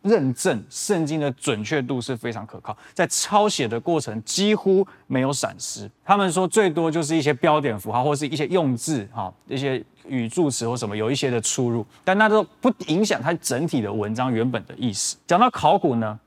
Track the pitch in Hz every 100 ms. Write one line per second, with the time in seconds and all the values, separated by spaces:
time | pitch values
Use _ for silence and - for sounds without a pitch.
0 | 190 220 135 123 185 120 - - - 196
1 | 156 156 143 127 - 107 214 156 127 135
2 | 117 123 120 117 113 101 - - - -
3 | 180 - - 202 208 - 123 117 - 165
4 | 131 110 107 - 202 214 - 190 190 -
5 | _ 131 131 143 110 95 - - 104 _
6 | - 202 196 170 185 - 196 156 165 156
7 | 147 160 139 131 170 151 139 107 101 113
8 | 135 143 143 143 147 185 151 120 - 151
9 | 98 120 95 - _ 135 139 127 - _
10 | - 131 113 143 160 123 117 123 113 104
11 | 110 139 139 120 107 - 123 117 107 -
12 | - 196 214 214 202 _ 247 - 180 160
13 | 208 175 135 170 - 127 160 143 104 107
14 | 104 113 127 117 120 120 92 - 123 101
15 | - - _ 175 247 - 151 190 165 120
16 | 110 107